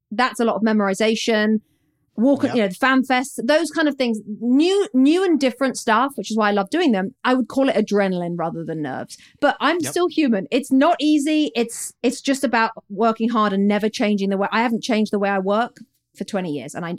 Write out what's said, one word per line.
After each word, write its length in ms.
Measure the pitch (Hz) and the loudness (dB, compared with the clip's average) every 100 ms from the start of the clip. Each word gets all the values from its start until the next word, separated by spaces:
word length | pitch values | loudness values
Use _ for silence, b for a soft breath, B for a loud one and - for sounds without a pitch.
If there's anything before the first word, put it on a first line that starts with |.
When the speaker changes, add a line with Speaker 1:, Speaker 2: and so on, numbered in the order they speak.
| _ | _
Speaker 1:
that's 300 | 208 247 233 | -2 -2 0
a 40 | |
lot 120 | 226 190 | 0 2
of 60 | |
memorization. 1000 | 220 214 196 190 220 220 - 214 214 214 - _ _ _ _ - | 2 2 0 0 0 0 0 2 2 0 -4 _ _ _ _ 0
Walk, 260 | 254 277 | 2 2
Speaker 2:
Yep. 100 | 262 | 0
Speaker 1:
you 80 | 247 | 0
know, 60 | 202 | -2
the 60 | |
fan 280 | 185 262 262 | 0 2 2
fests, 360 | 262 254 262 - | 2 0 -2 -4
those 260 | 233 302 320 | 0 2 0
kind 160 | 330 302 | 0 0
of 80 | 277 | 0
things, 240 | 247 220 208 214 | -2 -2 -6 -6
new, 480 | 233 262 339 403 381 | 2 4 4 2 2
new 280 | 254 269 349 | 2 4 4
and 160 | 381 302 | 2 2
different 380 | 269 - 269 240 | 0 0 -2 -2
stuff, 360 | - 214 277 | 0 2 0
which 160 | 254 190 | -4 -4
is 60 | 220 | 0
why 100 | 208 | 0
I 40 | |
love 180 | 202 196 | 0 0
doing 220 | 311 339 | 0 2
them. 220 | 196 185 - | 2 -2 -4
I 100 | 247 | 0
would 120 | 254 233 | 0 0
call 200 | 269 269 | 0 2
it 80 | 208 | 0
adrenaline 600 | 208 208 196 180 170 170 | 0 0 0 -2 -4 -4
rather 260 | 165 165 | -6 -6
than 160 | 160 160 | -8 -6
nerves, 380 | 143 127 - - b _ | -6 -8 -10 -16 b _
but 160 | 285 - | 0 0
I'm 160 | 262 349 | 0 0
Speaker 2:
Yep. 80 | 302 | -2
Speaker 1:
still 160 | 339 349 | -2 0
human. 380 | 311 285 208 - | 0 0 0 0
It's 220 | 247 - | -2 2
not 240 | 262 311 349 | 2 4 2
easy. 540 | 302 302 277 311 302 | 2 2 2 0 0
It's, 380 | 233 233 - - - | -2 -4 -6 -14 -4
it's 200 | 240 - | -4 -2
just 200 | - 269 | -2 -2
about 280 | 269 233 226 - - | 0 0 -2 -4 -12
working 400 | 196 226 220 226 | -2 0 0 0
hard 240 | 240 208 | 0 2
and 160 | 196 202 | 2 2
never 220 | 208 214 | 2 -2
changing 400 | - 214 202 196 | -2 -2 0 0
the 80 | 190 | -2
way, 100 | 196 | -2
I 120 | 220 | 0
haven't 200 | 240 226 | 0 -2
changed 300 | - 220 214 | -2 0 0
the 60 | 208 | 0
way 100 | 196 | 0
I 120 | 196 | 0
work 360 | 190 208 240 - - _ _ - | 0 0 -2 -8 -20 _ _ -14
for 80 | |
twenty 280 | 196 196 180 | -8 -6 -4
years. 220 | 143 123 | -6 -8
And 120 | - | -10
I, 100 | 170 | -8